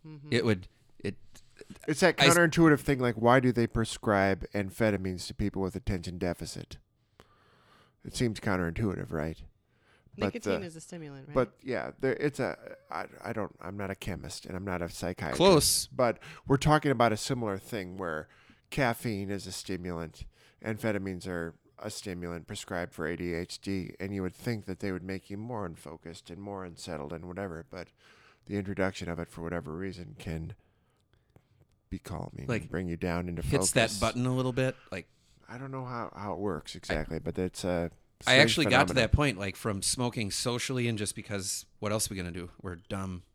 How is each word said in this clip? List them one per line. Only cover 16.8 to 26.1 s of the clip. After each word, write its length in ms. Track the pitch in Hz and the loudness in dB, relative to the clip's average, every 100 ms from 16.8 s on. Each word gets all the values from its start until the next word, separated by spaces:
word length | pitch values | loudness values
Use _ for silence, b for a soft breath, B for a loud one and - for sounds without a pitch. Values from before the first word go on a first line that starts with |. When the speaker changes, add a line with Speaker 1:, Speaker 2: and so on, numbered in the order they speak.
| 147 | 4
Speaker 3:
about 220 | 123 117 | 4 4
a 40 | 107 | 4
similar 400 | - 127 110 95 | -2 -2 -2 -4
thing 380 | - 110 90 92 | -6 -6 -6 -6
where 300 | 90 78 - b b b _ | -4 -4 -6 b b b _
caffeine 600 | - 127 117 120 101 98 | 0 2 2 -4 -4 -4
is 160 | 101 87 | -4 -6
a 60 | |
stimulant, 720 | - - 92 90 85 82 - - b b b | -10 -6 -4 -4 -6 -6 -10 -16 b b b
amphetamines 640 | - 107 113 104 95 90 92 | -6 -2 0 0 -2 -6 -4
are 260 | 87 85 - _ - | -4 -4 -8 _ -12
a 80 | 107 | -10
stimulant 580 | - 104 87 87 85 80 | -8 -8 -8 -6 -8 -10
prescribed 440 | 104 - 90 87 | -12 -6 -4 -4
for 140 | - 80 | -4 -4
A 100 | 85 | -2
D 160 | 87 | -2
H 280 | 85 87 - | -4 -4 -8
D, 340 | - 98 85 - | -4 -4 -4 -8
and 120 | 98 | -6
you 100 | 101 | -4
would 120 | 92 | -4
think 320 | - 123 110 98 | -4 -6 -4 -6
that 140 | 90 | -6
they 100 | 101 | -4
would 140 | 92 | -4
make 260 | 90 95 - | -6 -8 -8
you 60 | 101 | -10
more 280 | 113 117 | -8 -6
unfocused 680 | 92 76 73 80 85 | -6 -8 -14 -14 -14